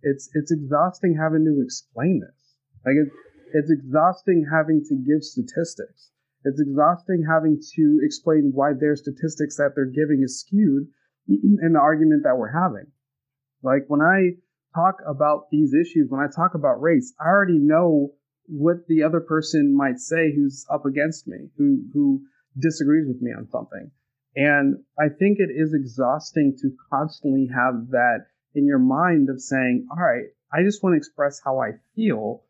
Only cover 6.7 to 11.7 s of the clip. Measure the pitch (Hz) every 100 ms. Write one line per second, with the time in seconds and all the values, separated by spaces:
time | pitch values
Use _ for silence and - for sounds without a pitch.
6.7 | 139 151 175 - 180 156 160 156 151 -
7.7 | - 151 151 147 147 - 156 143 131 139
8.7 | 135 151 147 - - 160 156 151 - 143
9.7 | 139 135 131 151 143 131 127 - 196 208
10.7 | 139 143 _ _ _ - - - 202 165